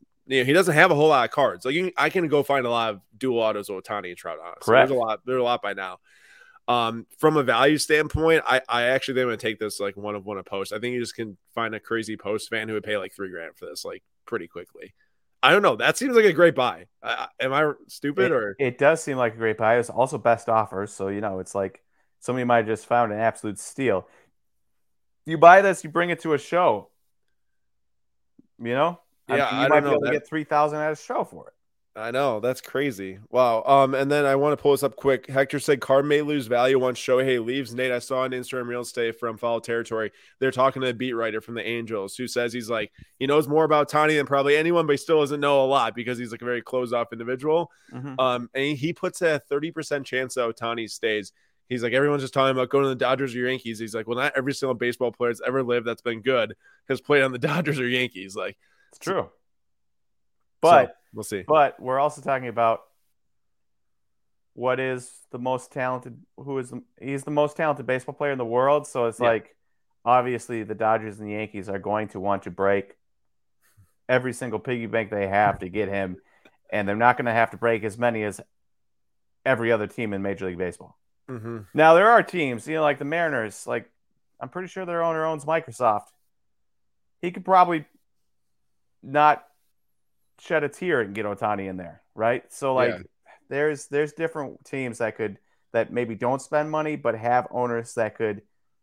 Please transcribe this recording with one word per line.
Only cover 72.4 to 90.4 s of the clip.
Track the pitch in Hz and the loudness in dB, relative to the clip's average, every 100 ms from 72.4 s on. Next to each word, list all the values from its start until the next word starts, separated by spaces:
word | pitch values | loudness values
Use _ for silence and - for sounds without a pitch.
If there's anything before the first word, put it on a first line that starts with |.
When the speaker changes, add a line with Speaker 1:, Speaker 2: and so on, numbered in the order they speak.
Speaker 2:
to | 98 | -4
break | 87 98 101 - _ _ _ _ _ _ _ _ _ _ _ - | 0 2 2 -2 _ _ _ _ _ _ _ _ _ _ _ 0
every | 127 127 | 0 0
single | 113 127 107 | -6 -6 -6
piggy | - 123 113 | -6 -6 -4
bank | 113 107 | -4 -4
they | 104 98 | -4 0
have | 101 104 - | 2 2 0
to | 90 | -6
get | 101 98 | -6 -4
him. | 98 95 90 _ _ _ _ _ | -4 -6 -8 _ _ _ _ _
And | 104 101 | -4 -4
they're | 104 | 4
not | 120 123 | 4 4
gonna | 123 | 0
have | 113 113 | 0 0
to | 98 | 0
break | 117 113 | 0 0
as | 107 107 | -4 -2
many | 120 113 | -2 -2
as | 104 95 - _ _ _ _ _ _ _ _ _ 135 | -6 -8 -18 _ _ _ _ _ _ _ _ _ 0
every | 123 117 | 0 2
other | 113 101 | 0 0
team | - 110 | -6 -6
in | 98 | -4
Major | 98 98 95 | -6 -6 -8
League | 87 | -6
Baseball. | 90 - 85 _ _ _ - | -6 -8 -20 _ _ _ -16
Speaker 1:
Mm-hmm. | 123 110 113 98 | -12 -12 -12 -6
Speaker 2:
Now, | 147 160 | 4 8
there | 170 214 | 8 8
are | 233 | 6
teams, | - 180 143 117 143 | 4 -2 -2 -4 -6
you | |
know, | 156 | 0
like | 151 143 | 0 0
the | |
Mariners, | 143 165 165 135 107 - - | -4 -2 -2 -2 -6 -8 -8
like, | 120 - _ _ _ _ _ | -8 -8 _ _ _ _ _
I'm | 131 | -14
pretty | 180 180 | -12 -12
sure | 190 | -12
their | 175 170 | -6 -2
owner | 165 160 | -2 0
owns | 160 156 | -4 -4
Microsoft. | 139 160 160 - 120 104 - _ _ _ _ _ _ _ _ _ _ _ | -2 -4 -4 0 2 2 -4 _ _ _ _ _ _ _ _ _ _ _
He | 175 | -8
could | 190 | -6
probably | 180 190 180 165 147 _ _ _ _ _ _ _ _ _ _ _ | 4 6 6 2 -6 _ _ _ _ _ _ _ _ _ _ _
not | - 143 151 - - _ _ _ _ _ _ _ _ _ | -2 4 6 4 -4 _ _ _ _ _ _ _ _ _